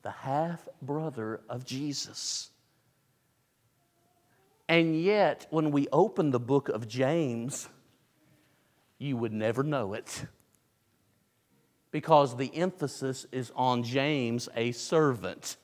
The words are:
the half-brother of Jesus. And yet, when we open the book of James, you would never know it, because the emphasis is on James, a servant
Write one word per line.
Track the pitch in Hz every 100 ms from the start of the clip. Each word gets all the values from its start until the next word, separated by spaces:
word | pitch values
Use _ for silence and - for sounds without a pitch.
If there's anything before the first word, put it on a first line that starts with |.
the | 101
half-brother | - 135 143 170 165 - - 135 151 160 143 110 110 -
of | 120
Jesus. | 127 131 147 135 - - - - - _ _ _ _ _ _ _ _ _ _ _ _ _ _ _ _ _ _ _ _ _ -
And | 165 165 160
yet, | 180 208 170 - -
when | 160 156
we | 143 139
open | 143 202 - 156
the | 123
book | 120 139 -
of | 107 117
James, | 120 131 170 143 117 120 - - - _ _ _ _ _ _ _ _ _ _ _ _
you | 139 123
would | 113
never | 107 110 113
know | 147 143 101
it, | 107 - - - _ _ _ _ _ _ _ _ _ _ _ _ _ _ _ _
because | 151 156 151 139 123
the | 131
emphasis | 156 180 180 139 - 131 131 -
is | 131 117 -
on | 127 123
James, | 117 135 139 147 120 117 -
a | 117 120
servant | 120 - 165 151 120 90 - - -